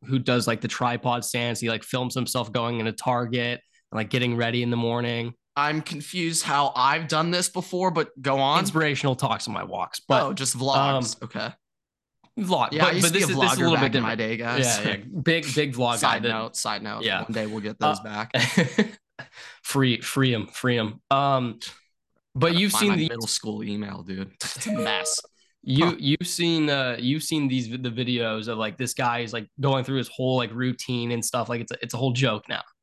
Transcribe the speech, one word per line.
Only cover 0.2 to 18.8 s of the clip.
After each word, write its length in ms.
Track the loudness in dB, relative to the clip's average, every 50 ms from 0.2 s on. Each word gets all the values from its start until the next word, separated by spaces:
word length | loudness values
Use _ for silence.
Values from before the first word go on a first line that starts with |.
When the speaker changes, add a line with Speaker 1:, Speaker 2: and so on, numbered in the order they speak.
| 4 4 4 4 4
Speaker 1:
like, 140 | 2 0 0
the 60 | -2
tripod 580 | -6 -2 0 0 0 0 0 0 0 0 0 -2
stance. 340 | -4 -2 -2 -2 -2 -2 -2
He, 100 | -2 -2
like, 140 | -2 -2 -4
films 300 | -4 -2 -2 -2 -2 -2
himself 360 | -2 -4 0 -2 -2 -2 0
going 280 | -2 -2 0 0 -2 -2
into 120 | -2 -2
Target 680 | -4 -2 -2 0 0 0 0 0 -2 -2 -2 -2 -4 -6 _ _ _ _ _ _
and, 60 | -6
like, 120 | -6 -4 0
getting 260 | 0 0 2 2 2
ready 260 | 2 0 2 2 0
in 80 | 0 0
the 80 | 0
morning. 560 | 0 0 0 0 0 -2 -2 -2 -4 -4 -6 -10 _ _ _ _
Speaker 2:
I'm 260 | -2 0 0 0 -2
confused 640 | -4 -6 -10 -10 -10 -8 -4 -4 -2 -2 -2 -2 -2
how 280 | 0 2 2 2 2 2
I've 320 | 4 4 4 4 2 0
done 220 | 0 0 0 2 2
this 180 | 0 0 0 -2
before, 420 | -4 -6 -6 -4 -2 0 0 2
but 180 | 2 0 -2 -2 -6 -4
go 180 | 0 0 2 4
on. 200 | 4 4 4 4
Speaker 1:
Inspirational 560 | 2 2 2 2 2 2 0 2 2 2 2
talks 320 | 2 0 0 0 -2 -4
on 60 | -6 -6
my 100 | -6 -6
walks, 360 | -6 -6 -6 -6 -6 -8 -12
but, 240 | 0 4 4 4 4
Speaker 2:
Oh, 100 | 2 -2
just 240 | -2 -2 -4 -2
vlogs. 580 | -2 0 2 2 4 2 2 2 0 -2 -4 -6
Speaker 1:
um, 80 | -8 -12
Speaker 2:
Okay. 260 | -10 -8 -8 -8 -8 -10 _ _ _ _ _ _ _ _ _ _ _ _ _ _ _ _ -6
Speaker 1:
vlog, 300 | 0 2 4 4 4 2
Speaker 2:
Yeah, 140 | 4 4 4
I 20 |
Speaker 1:
but, 80 | 6 6
Speaker 2:
used 100 | 4 2
Speaker 1:
but 20 | 4
Speaker 2:
to 40 | 4
be 60 | 4
Speaker 1:
this 100 | 2 2
Speaker 2:
a 20 | 4
Speaker 1:
is, 60 | 4
this 120 | 4 4 4
is 60 | 4
a 20 |
Speaker 2:
vlogger 20 | 4
Speaker 1:
little 120 | 4 4
bit 60 | 4
Speaker 2:
back 140 | 4 2 2
in 60 | 2
my 140 | 0 0 0
Speaker 1:
different. 20 |
Speaker 2:
day, 200 | -2 -2 -2 -2
guys. 420 | -2 -2 -2 0 2 4 4 2 2
Speaker 1:
Yeah, 80 | 2 -2
yeah. 60 | -4 -4 -8 -10 -8 -2
Big, 320 | 0 2 2 2 0 0 0
big 200 | 0 0 0 0
vlog 220 | 0 2 2 2
Speaker 2:
Side 260 | 2 2 2 2 2 0
Speaker 1:
guy 40 | -2
that 40 | -2
Speaker 2:
note, 220 | -2 -4 -6 -6
side 240 | -4 -4 -4 -4 -4
note. 220 | -6 -8 -6 -2 -2
Speaker 1:
Yeah. 180 | 0 0 0
Speaker 2:
One 100 | -2 -4
day 140 | -4 -4 -4
we'll 140 | -4 -6 -6
get 160 | -6 -8 -4 0
those 200 | 0 0 0 0
Speaker 1:
Uh, 40 | -6
Speaker 2:
back. 300 | -8 -6 -6 -6 -2 0
Speaker 1:
<laughs> 680 | 0 0 2 4 2 2 4 2 2